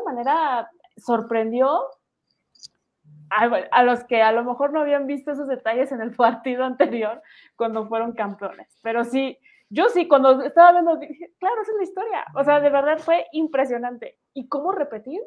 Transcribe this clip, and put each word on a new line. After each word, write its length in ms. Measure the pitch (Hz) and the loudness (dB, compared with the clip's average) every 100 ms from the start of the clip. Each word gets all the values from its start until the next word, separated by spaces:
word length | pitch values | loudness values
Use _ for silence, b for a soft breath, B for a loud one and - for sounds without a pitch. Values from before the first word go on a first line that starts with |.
| 440 | -6
manera 640 | 247 247 320 302 240 226 _ _ _ | -6 -2 0 0 -2 -6 _ _ _
sorprendió 840 | - 233 226 226 220 240 262 330 539 - _ _ _ _ _ _ - _ _ _ _ - - | -2 -2 0 -2 0 0 2 0 -2 -12 _ _ _ _ _ _ -20 _ _ _ _ -20 -6
a, 140 | 208 233 214 - | 0 2 0 2
a 120 | 247 | 4
los 200 | 247 240 | 4 2
que 180 | - 233 | 0 2
a 120 | 220 | 4
lo 100 | 233 | 2
mejor 280 | 240 240 277 | -2 -2 -2
no 100 | 311 | -2
habían 260 | 294 285 269 | 0 0 -2
visto 240 | 285 302 | -6 -6
esos 160 | 277 277 | -8 -6
detalles 440 | 254 220 240 269 | -6 -4 -2 -2
en 100 | 247 | -4
el 100 | 226 | -8
<laughs> 40 | 240 | 0
partido 500 | 233 233 262 247 254 | 0 0 -4 -4 -2
anterior 580 | 247 - 233 214 240 - b b - | 0 0 0 -4 -6 -16 b b -6
cuando 320 | 226 220 208 | -6 -4 -6
fueron 240 | 226 233 | -4 -6
campeones. 560 | 233 202 196 196 - - _ | -6 -8 -8 -12 -12 -20 _
Pero 200 | 226 233 | -6 -4
sí, 360 | 233 254 269 - b b b | -2 -2 -4 -6 b b b
yo 180 | 208 453 | 0 2
sí, 180 | 359 349 | 2 4
cuando 360 | 277 262 262 | 4 6 4
estaba 300 | 285 330 349 | 4 6 8
viendo, 220 | 349 330 311 | 8 4 0
dije, 360 | 277 294 339 _ | -4 -16 -20 _
"Claro, 240 | 370 453 | -4 -4
esa 80 | 415 | -4
es 60 | 427 | -4
la 60 | |
historia". 420 | 349 - 453 381 - - | -6 -6 -6 -6 -8 -2
O 80 | |
sea, 160 | 285 294 | 2 4
de 100 | 285 | 4
verdad 300 | 277 285 311 | 2 0 0
fue 260 | 320 339 - | 0 0 0
impresionante. 880 | 311 320 269 262 240 247 240 220 - _ 277 | -4 -2 0 -2 -2 -6 -10 -16 -20 _ -14
¿Y 120 | 226 | -8
cómo 260 | 277 320 | -6 -4
repetir 460 | 381 285 220 247 339 | -4 -4 -8 -12 -12